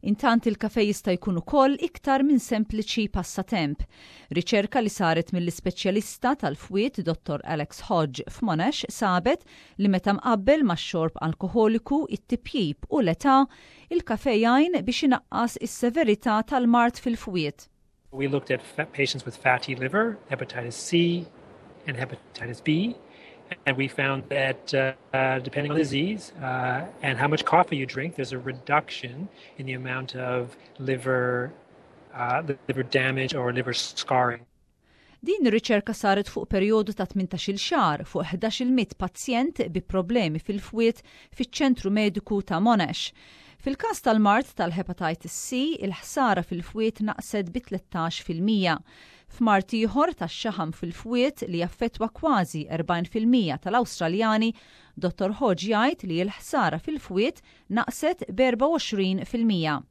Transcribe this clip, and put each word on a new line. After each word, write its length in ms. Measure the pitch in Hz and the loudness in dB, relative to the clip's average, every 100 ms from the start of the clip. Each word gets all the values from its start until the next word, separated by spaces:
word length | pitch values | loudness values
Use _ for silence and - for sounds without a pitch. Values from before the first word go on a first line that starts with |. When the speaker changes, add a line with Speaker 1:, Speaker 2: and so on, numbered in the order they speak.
Speaker 1:
Intant, 460 | - 208 285 233 233 | 0 0 4 4 2
il-kafè 360 | 208 214 233 | -2 -2 0
jista' 320 | 208 202 - 180 | 2 0 0 -2
jkun 240 | - 175 | 0 -2
ukoll 380 | - 294 269 277 339 | 0 4 4 4 -4
iktar 400 | - - 277 285 | -6 0 2 4
minn 160 | 277 | 4
sempliċi 640 | - 220 214 214 208 - 208 | 2 -2 -2 -2 -4 -2 -2
passatemp. 720 | 208 180 - 185 208 151 143 - - - - - 147 | -2 -6 -6 -2 0 0 -2 -6 -10 -20 -20 -6 -4
Riċerka 480 | 175 208 202 269 | 0 0 2 0
li 60 | 220 | 0
saret 420 | - 175 160 165 | 0 2 2 0
mill-ispeċjalista 1040 | 180 175 - - - 196 196 208 - 247 285 | -2 -2 -4 -6 -2 0 0 -2 -4 -2 0
tal-fwiet, 560 | 170 143 - 196 240 - 165 | -2 -4 -4 0 0 -2 -4
Doktor 340 | 160 - 143 - | -4 -4 -6 -4
Alex 400 | 156 147 - - | -4 -4 -8 -2
Hodge 360 | 180 156 131 - | 0 0 -2 -10
f'Monash, 560 | - 220 160 185 294 - | -4 -2 2 0 0 -6
sabet 560 | - 208 180 185 320 - - - - | -2 2 2 2 0 -2 -20 -20 -2
li 100 | 202 | 2
meta 300 | 190 208 202 | 2 2 0
mqabbel 480 | - 220 196 302 262 | 2 0 4 4 4
max-xorb 520 | 165 - 175 160 - | 0 -2 -2 -2 -2
alkoholiku, 800 | 160 160 190 196 220 226 - 285 302 | -4 -4 -2 2 4 2 0 -2 0
it-tipjib 800 | 208 _ 240 - 285 175 147 - | -6 _ -6 -4 -2 -2 -2 -2
u 140 | 311 | 0
l-età, 420 | 202 165 277 262 269 - - - - | 2 2 6 6 6 0 -20 -20 -4
il-kafè 480 | 339 - 220 285 220 | -4 -2 -2 2 4
jgħin 380 | 226 254 330 339 | 6 6 4 2
biex 200 | 196 240 294 | 0 0 4
inaqqas 520 | 247 _ - 233 - | 2 _ -2 -2 -4
is-severità 800 | 233 - 240 254 285 208 - 214 233 | -10 -2 -2 2 2 2 2 0 2
tal-mart 520 | 277 240 240 240 - | 2 4 6 4 2
fil-fwiet. 720 | - 226 - 180 151 - - _ _ _ _ | -4 -4 -4 -2 -2 -6 -20 _ _ _ _
Speaker 2:
We 160 | 135 139 | -4 0
looked 220 | 139 - | -2 0
at 140 | 127 | -4
fa-, 240 | - - 156 | -4 -8 -8
patients 320 | - 139 139 | -2 -2 -2
with 120 | 127 - | -8 -2
fatty 400 | 135 123 - 127 | 2 2 0 -4
liver, 420 | 131 180 233 208 - | -2 0 0 -2 -8
hepatitis 420 | 131 131 123 120 | -8 -6 -8 -8
C, 540 | 117 - 170 170 175 170 - - - - - - | -10 0 2 4 2 -6 -16 -20 -20 -20 -16 -10
and 100 | 123 | -8
hepatitis 680 | 127 127 - - 120 117 | -8 -10 -16 -12 -12 -6
B, 320 | - 156 214 240 - - - - - - - | 0 2 0 -4 -14 -20 -20 -20 -14 -6 -2
and 100 | 131 | 0
we 100 | 135 | -2
found 360 | - 135 135 135 | 0 -2 -2 -2
that, 440 | 143 135 127 - | -2 0 -2 -2
uh, 200 | 139 135 135 - | 0 0 -2 -4
uh, 240 | 135 131 131 | 0 0 0
depending 340 | 127 143 147 | -4 -4 -2
on 60 | 147 | 0
the 60 | |
disease, 500 | 147 139 170 214 - 170 | 0 0 -2 -4 -10 -10
uh, 460 | 135 127 127 127 180 - | -6 -4 -2 -2 -6 -6
and 160 | 143 127 | -4 0
how 80 | 139 | 2
much 180 | 151 - | 2 4
coffee 320 | 165 175 147 | 4 4 0
you 80 | 131 | -4
drink, 300 | 131 151 165 | -4 -6 -6
there's 180 | 127 | -6
a 60 | 131 | -6
reduction 880 | 123 127 - 147 151 - 127 127 196 - - - | -8 -10 0 0 0 -10 -12 -10 -12 -14 -20 -14
in 80 | 131 | -10
the 60 | |
amount 420 | 127 127 127 131 127 | -8 -6 -6 -8 -8
of 420 | 127 127 120 - - - | -4 -4 -4 -12 -20 -10
liver, 720 | 131 131 123 127 123 123 127 - - - - - - 127 | -4 -2 0 0 0 -2 -4 -10 -20 -20 -20 -20 -20 -8
uh, 260 | 120 127 165 135 - | -2 -2 -2 -8 -6
liver 140 | 131 | -4
damage 540 | 127 139 131 131 131 147 | 0 0 2 -2 -4 -2
or 180 | 123 | -2
liver 200 | 123 127 | -2 -2
scarring. 680 | 117 - - - 131 123 117 120 _ _ _ _ _ _ _ | -4 -6 -8 0 2 2 -2 -12 _ _ _ _ _ _ _
Speaker 1:
Din 240 | - 415 262 | -4 2 4
ir-riċerka 480 | 214 - 214 202 | 2 2 0 0
saret 320 | 214 214 196 202 | -2 0 2 0
fuq 240 | - - | -6 -2
perjodu 460 | 196 202 220 208 208 | 0 4 4 2 -4
ta' 100 | 180 | -4
tmintax-il 560 | 202 185 180 - 196 | -2 -4 -4 -4 -4
xahar 460 | - 330 190 147 156 | 0 2 2 0 -4
fuq 160 | 175 156 | -6 -4
ħdax-il 420 | 180 220 - 247 | -2 -2 -2 2
mit 240 | 254 202 - | 2 0 -2
pazjent 640 | 185 - - 240 277 - - | -6 -6 -2 0 0 0 -2
bi 120 | 170 | -2
problemi 600 | - 190 180 240 180 156 | -2 -2 2 2 2 -2
fil-fwiet 640 | - 202 - 220 233 233 - - - - | -4 -6 -6 2 2 2 -8 -20 -20 -8
fiċ-ċentru 560 | 247 - 277 247 - | -6 0 2 2 2
mediku 480 | 208 214 185 - 208 | 2 2 0 -2 -4
ta' 160 | 190 170 | 0 2
Monash. 540 | 214 226 165 - - - - - - - | 4 4 2 -2 -8 -10 -20 -20 -20 -8
Fil-każ 400 | - 269 453 415 | -6 -4 -4 0
tal-mart 540 | - 220 208 214 269 - | 2 4 6 4 2 -4
tal-hepatitis 800 | 175 170 196 180 170 170 - - | -4 -2 -6 -4 -4 -4 -8 -10
C, 220 | - 254 285 330 | -6 -2 -2 -2
il-ħsara 640 | 196 175 - - 240 190 170 | -6 -8 -8 0 2 2 0
fil-fwiet 540 | 170 170 208 220 220 | -6 -8 -2 -2 0
naqset 460 | 214 - - 214 185 | -4 -4 -6 -4 -4
bi 80 | 208 | -6
tlettax 640 | - 190 - 185 165 160 | -8 -10 -6 -4 -4 -6
fil-mija. 540 | - 165 196 214 185 156 - - - - _ | -6 -2 2 2 2 0 -4 -20 -20 -20 _
F'mart 480 | - 226 196 190 226 | -2 4 4 2 0
ieħor 380 | 220 214 320 - | 0 2 0 0
tax-xaħam 560 | 165 - - - 160 | -8 -6 -6 -4 -6
fil-fwiet 720 | 165 170 - 214 240 254 - - | -6 -8 -10 -2 2 2 0 -6
li 80 | 170 | -4
jaffettwa 480 | 170 - 233 - 226 | -4 -4 -6 -4 -8
kważi 540 | - 320 247 170 160 151 | -2 2 2 2 -4 -6
erbajn 380 | 160 156 175 170 | -6 -2 -2 -2
fil-mija 460 | 226 220 247 185 139 | 0 4 4 4 -2
tal-Awstraljani, 960 | 190 226 240 - 165 185 220 214 226 226 - - - - | -2 0 0 -2 -2 0 2 2 0 -2 -14 -20 -20 -4
Doktor 400 | 180 - 190 214 | -4 -2 -4 0
Hodge 260 | 254 180 190 | 0 0 0
jgħid 400 | 214 240 349 196 | 2 2 0 -4
li 140 | 165 | -2
l-ħsara 560 | 185 - - 294 180 156 | -2 -4 -4 0 2 0
fil-fwiet 600 | - 302 - 185 240 349 _ _ _ | -4 -8 -4 0 0 0 _ _ _
naqset 560 | 208 233 - 311 359 - | -2 -2 0 0 0 -6
berba 400 | 185 262 233 277 | 2 2 4 2
u 80 | 330 | 2
għoxrin 460 | - 208 190 190 - | 0 0 0 0 -2
fil-mija. 540 | 240 233 190 156 147 - | 0 2 2 0 -2 -6